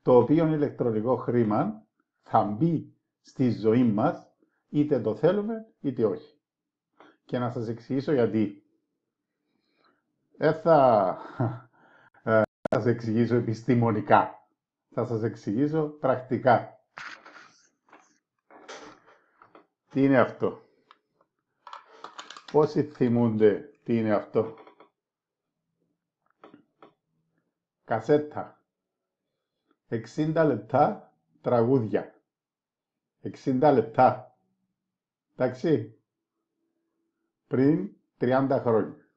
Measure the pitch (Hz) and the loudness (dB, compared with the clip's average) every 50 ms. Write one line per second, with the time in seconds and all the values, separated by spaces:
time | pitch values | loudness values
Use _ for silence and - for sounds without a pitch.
0 | _ 147 127 123 120 123 147 165 165 156 156 151 143 120 - - 131 120 110 107 | _ 6 6 6 6 4 2 2 2 0 0 -2 -2 -4 -4 -4 -4 -2 -2 -2
1 | 107 127 127 113 - - 120 120 117 104 104 120 165 208 220 - _ _ _ _ | -2 -2 -4 -4 -4 -2 0 0 0 0 0 -2 -2 -4 -6 -12 _ _ _ _
2 | _ _ _ _ _ - - 117 101 101 104 107 160 170 165 - - - _ _ | _ _ _ _ _ 0 0 0 0 0 -2 -2 -2 0 0 -4 -6 -10 _ _
3 | _ _ _ _ _ - _ - 131 120 107 95 101 113 110 127 127 117 101 104 | _ _ _ _ _ -20 _ -2 -2 0 0 0 0 2 2 4 2 2 2 2
4 | 123 165 170 - - _ _ _ _ _ _ _ _ _ - 147 147 151 147 120 | 0 -2 -2 -4 -16 _ _ _ _ _ _ _ _ _ -2 -2 0 0 0 -2
5 | 107 110 104 - 151 165 196 208 202 220 226 220 220 _ _ _ - 143 123 120 | -2 -4 -4 0 0 0 0 0 -4 -6 -8 -10 -12 _ _ _ -8 -8 -4 0
6 | 117 104 90 - - - _ _ _ _ _ _ _ _ _ _ _ _ _ _ | -2 -2 -2 -4 -12 -20 _ _ _ _ _ _ _ _ _ _ _ _ _ _
7 | - - _ _ _ _ - 123 123 120 120 127 117 113 117 117 - - 127 139 | -20 -20 _ _ _ _ -6 -4 -4 -4 -6 -6 -8 -8 -8 -10 -10 -6 -6 -6
8 | 127 170 156 127 117 107 98 110 107 98 - - _ _ _ _ _ _ _ _ | -2 -2 0 2 0 0 2 -2 -2 -2 -4 -14 _ _ _ _ _ _ _ _
9 | _ _ _ _ _ _ _ _ _ _ _ _ _ _ _ _ _ _ _ _ | _ _ _ _ _ _ _ _ _ _ _ _ _ _ _ _ _ _ _ _
10 | _ _ _ _ _ _ _ - 139 151 151 - - 170 165 147 135 127 113 104 | _ _ _ _ _ _ _ -2 -2 -2 -2 0 2 4 6 6 6 6 4 4
11 | 95 90 87 - - - - - 123 117 - - - _ _ _ _ _ _ _ | 2 0 -2 -6 -12 -18 -6 -4 -4 -4 -4 -10 -18 _ _ _ _ _ _ _
12 | _ _ _ _ _ 120 110 110 107 _ _ _ _ - - 104 107 120 117 117 | _ _ _ _ _ 0 2 2 2 _ _ _ _ -4 -4 0 0 0 -2 -2
13 | - 110 107 117 120 113 123 123 120 117 113 - - - 123 120 117 117 107 107 | -4 -4 0 0 0 2 0 0 0 -2 -6 -6 -2 0 2 2 2 0 0 -2
14 | 104 - 117 104 82 - - - _ _ _ _ _ _ _ _ _ _ _ 127 | 2 4 4 4 4 2 -6 -18 _ _ _ _ _ _ _ _ _ _ _ -8
15 | 113 117 120 110 110 113 98 - - - 101 120 143 151 151 160 151 151 - - | -6 -4 -4 -4 -4 -6 -6 -8 -8 -6 -2 -2 -2 -2 -2 -4 -4 -4 -8 -4
16 | - 131 123 - - - 127 107 - 131 117 101 - - - _ _ _ _ - | -2 -2 -2 -2 -4 -6 -8 0 2 4 2 2 2 -6 -18 _ _ _ _ -20
17 | - - - - _ - - - - _ _ _ _ _ _ _ _ _ - - | -20 -18 -20 -20 _ -20 -20 -20 -20 _ _ _ _ _ _ _ _ _ -20 -20
18 | _ _ _ _ _ _ _ _ _ _ - - - - - - - - - _ | _ _ _ _ _ _ _ _ _ _ -20 -20 -20 -20 -20 -20 -20 -20 -20 _
19 | _ _ _ _ _ _ _ _ - _ _ - _ _ _ _ _ _ - 135 | _ _ _ _ _ _ _ _ -20 _ _ -20 _ _ _ _ _ _ -2 0
20 | 135 139 139 127 107 - - - 127 117 - - _ _ _ _ _ _ - _ | 2 4 4 4 4 2 0 -6 -6 -6 -6 -8 _ _ _ _ _ _ -20 _
21 | _ _ _ _ _ _ _ _ _ _ _ _ _ - - - _ _ - - | _ _ _ _ _ _ _ _ _ _ _ _ _ -20 -20 -20 _ _ -20 -20
22 | - - - - - - - - _ - - 147 156 151 - 113 107 - - - | -20 -20 -20 -20 -20 -20 -20 -20 _ 0 2 2 2 2 0 -4 -4 -4 -2 -2
23 | 131 123 117 120 120 113 107 107 110 107 95 85 - - _ _ _ - 117 113 | 0 0 2 2 0 0 2 4 4 4 4 2 -8 -16 _ _ _ -4 -4 -2
24 | 110 110 104 95 - - - 117 107 - - - - - _ _ - _ _ _ | 0 0 -2 -2 -4 -2 -4 -4 -4 -4 -8 -18 -20 -20 _ _ -20 _ _ _
25 | _ _ _ _ _ _ _ _ _ _ _ _ _ _ _ _ _ _ _ _ | _ _ _ _ _ _ _ _ _ _ _ _ _ _ _ _ _ _ _ _
26 | _ _ _ _ _ _ _ _ - - - - _ _ _ _ - _ _ _ | _ _ _ _ _ _ _ _ -20 -20 -20 -20 _ _ _ _ -20 _ _ _
27 | _ _ _ _ _ _ _ _ _ _ _ _ _ _ _ _ _ - 117 110 | _ _ _ _ _ _ _ _ _ _ _ _ _ _ _ _ _ -6 -6 -6
28 | - - 147 151 151 - - 107 82 - - _ _ _ _ _ _ _ _ _ | 0 2 2 2 2 -4 -12 -12 -12 -12 -18 _ _ _ _ _ _ _ _ _
29 | _ _ _ _ _ _ _ _ _ _ _ _ _ _ _ _ _ _ 120 113 | _ _ _ _ _ _ _ _ _ _ _ _ _ _ _ _ _ _ -8 -8
30 | 113 - - - 156 160 151 165 165 156 127 107 - - - 131 147 127 104 - | -8 -10 -6 -4 -4 -2 0 0 0 0 0 -2 -6 -2 2 2 2 2 0 -8
31 | - _ _ _ _ _ _ _ - 123 120 120 117 120 135 131 110 101 98 95 | -16 _ _ _ _ _ _ _ -4 0 2 2 2 2 2 0 0 -2 -4 -4
32 | - - _ _ _ _ _ _ _ _ _ _ _ _ _ _ _ _ _ _ | -6 -6 _ _ _ _ _ _ _ _ _ _ _ _ _ _ _ _ _ _
33 | _ _ _ _ - 107 - - - 143 131 127 147 147 139 120 - - - - | _ _ _ _ -14 -14 -14 -8 -4 -4 -2 2 4 4 4 4 0 0 2 4
34 | 127 113 107 - - - _ _ _ _ _ _ _ _ _ _ _ _ _ _ | 4 4 2 0 -12 -20 _ _ _ _ _ _ _ _ _ _ _ _ _ _
35 | _ _ _ _ _ _ _ - 135 123 120 - - 175 151 120 110 - - _ | _ _ _ _ _ _ _ -4 -4 -4 -4 -4 0 0 0 0 -2 -10 -16 _
36 | _ _ _ _ _ _ _ _ _ _ _ _ _ _ _ _ _ _ _ _ | _ _ _ _ _ _ _ _ _ _ _ _ _ _ _ _ _ _ _ _
37 | _ _ _ _ _ _ _ _ _ _ - 123 131 143 160 175 190 208 - _ | _ _ _ _ _ _ _ _ _ _ 0 2 2 2 2 0 -2 -8 -12 _
38 | _ _ _ _ - 120 127 135 139 131 135 123 - 120 113 107 98 - - - | _ _ _ _ -2 0 0 0 0 0 -2 -2 0 0 0 0 0 -4 -10 -20
39 | _ _ _ | _ _ _